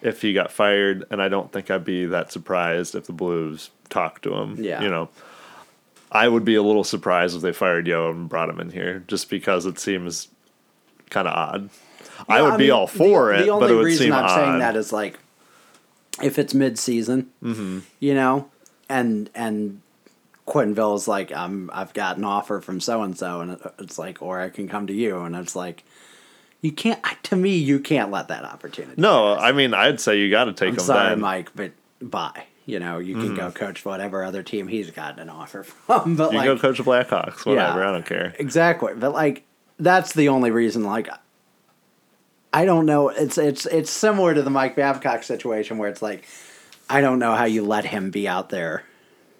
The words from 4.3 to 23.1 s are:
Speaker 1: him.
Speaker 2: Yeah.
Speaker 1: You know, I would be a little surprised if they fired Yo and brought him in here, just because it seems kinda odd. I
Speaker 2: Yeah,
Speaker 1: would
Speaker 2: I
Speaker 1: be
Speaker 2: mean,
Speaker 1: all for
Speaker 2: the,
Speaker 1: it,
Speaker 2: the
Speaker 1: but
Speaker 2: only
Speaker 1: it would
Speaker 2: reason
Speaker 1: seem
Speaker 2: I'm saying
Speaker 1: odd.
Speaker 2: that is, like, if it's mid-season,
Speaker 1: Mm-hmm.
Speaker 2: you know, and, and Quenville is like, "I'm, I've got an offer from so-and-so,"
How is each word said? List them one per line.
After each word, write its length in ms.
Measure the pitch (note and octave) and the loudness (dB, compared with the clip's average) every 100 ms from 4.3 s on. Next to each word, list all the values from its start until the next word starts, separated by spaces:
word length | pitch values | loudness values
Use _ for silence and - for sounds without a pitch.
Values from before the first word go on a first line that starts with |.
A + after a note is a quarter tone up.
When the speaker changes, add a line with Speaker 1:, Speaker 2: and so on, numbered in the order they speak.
Speaker 1:
him. 220 | G2 G#2 G#2+ | -6 -6 -8
Speaker 2:
Yeah. 180 | G#2+ D2 | -8 -4
Speaker 1:
You 80 | G#2 | -2
know, 200 | E2+ E2 _ - - - - - _ _ _ - | -2 -6 _ -20 -20 -20 -20 -20 _ _ _ -2
I 160 | A2+ A#2+ | 2 4
would 180 | A#2 G#2+ | 4 4
be 100 | G#2+ | 4
a 80 | |
little 200 | G#2 G#2+ F#2+ | 4 4 2
surprised 500 | G#2 F#2+ F2+ F2 E2+ | -2 0 2 2 0
if 60 | |
they 80 | F2 | -4
fired 320 | E2 F#2+ E2+ E2+ | 0 0 0 0
Yo 240 | E2 E2 | 0 -2
and 180 | E2 E2+ | -4 -6
brought 220 | E2+ E2 | -4 -4
him 100 | E2+ | -6
in 120 | E2+ | -10
here, 320 | F2+ F#2 F#2 F2+ | -8 -8 -8 -8
just 220 | G2+ - | -8 -6
because 380 | G2+ G2 F#2 F2+ | -6 -2 -2 -2
it 100 | E2 | -6
seems 520 | - F#2+ F2 E2 - _ _ _ _ _ _ _ - | -4 -4 -6 -10 -14 _ _ _ _ _ _ _ -6
kinda 200 | G#2 F2+ | -4 -2
odd. 380 | D#2+ D#2 E2 G2+ - _ - - - - | -2 -4 -6 -10 -18 _ -20 -20 -10 2
I 100 | A2 | 4
Speaker 2:
Yeah, 40 | |
Speaker 1:
would 100 | D3 | 6
Speaker 2:
I 40 | G#3+ | 6
Speaker 1:
be 60 | |
Speaker 2:
mean, 80 | C3+ | 6
Speaker 1:
all 160 | A#2+ F#2+ | 6 4
for 400 | - E3+ F#3+ A#2 | 4 6 8 6
Speaker 2:
the, 0 | G2+ | 6
Speaker 1:
it, 60 | |
Speaker 2:
the 60 | G3+ | 4
Speaker 1:
but 60 | |
Speaker 2:
only 200 | G#3 A#2 | 6 6
Speaker 1:
it 20 | A#2 | 6
would 100 | A2+ | 6
Speaker 2:
reason 180 | D#3+ B2+ | 4 4
Speaker 1:
seem 80 | |
Speaker 2:
I'm 160 | C3 F#2+ | 4 4
saying 200 | F2+ E2+ E2 | 4 4 2
Speaker 1:
odd. 60 | |
Speaker 2:
that 140 | A#2+ A2 | 2 0
is, 160 | G#2 | -2
like, 280 | G#2+ G2+ - _ _ _ _ _ _ _ _ _ - | -4 -4 -8 _ _ _ _ _ _ _ _ _ -4
if 140 | C#3 B2+ | -2 0
it's 140 | C#3+ | 0
mid-season, 760 | C3+ C3+ A2+ - A#2 A2+ C3 B2+ - | 2 2 0 -2 -2 0 0 -2 -8
Speaker 1:
Mm-hmm. 360 | A#2+ A2+ G2 F#2 F#2 - | -6 -6 -6 -8 -12 -4
Speaker 2:
you 140 | C#3+ | 0
know, 360 | C#3 C3 C#3 C#3 _ _ _ - | 2 2 2 -2 _ _ _ -6
and, 400 | C3+ A#2+ G#2+ G#2 - | -2 0 -2 -4 -8
and 460 | A2+ G#2+ G#2 G2+ _ _ _ _ _ _ - | -4 -4 -6 -8 _ _ _ _ _ _ -4
Quenville 480 | D3+ G#2+ G#2+ G#2+ G#2 | -2 0 0 0 0
is 120 | - | -2
like, 240 | - F#2+ | -4 -4
"I'm, 380 | C#2+ F2 G2 F2+ | -8 -8 -8 -10
I've 200 | - F#3+ | -10 -10
got 240 | - G2 F2+ | -6 -6 -4
an 80 | G#2 | -2
offer 340 | G2+ - G2+ | -2 -4 -6
from 220 | - F#2 | -6 -8
so-and-so," 580 | G#2 A2+ G2+ | -4 -4 -4